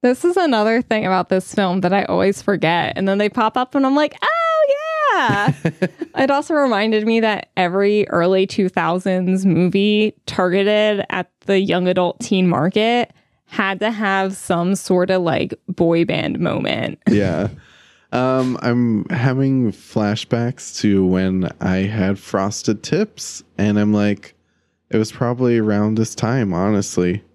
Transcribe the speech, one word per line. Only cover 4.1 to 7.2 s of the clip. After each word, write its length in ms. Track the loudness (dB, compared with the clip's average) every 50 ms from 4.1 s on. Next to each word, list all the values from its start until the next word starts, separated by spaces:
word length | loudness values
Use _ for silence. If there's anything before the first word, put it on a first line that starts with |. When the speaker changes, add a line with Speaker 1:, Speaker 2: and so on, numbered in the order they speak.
| -2 -2
Speaker 1:
"Oh, 440 | -2 -2 0 0 0 0 2 2 2 2
yeah." 840 | 2 -2 -2 -6 -4 -2 0 0 2 2 2 0 0 0 0 -2 -2 -2
Speaker 2:
<laughs> 60 | -4 -6 -4 -2 -6 -6 -6 -8 -14 -10 _
Speaker 1:
It 140 | -2 0 0
also 240 | 0 0 -2 -2 0
reminded 520 | 0 2 2 0 0 0 0 0 0 0 0
me 120 | 0 2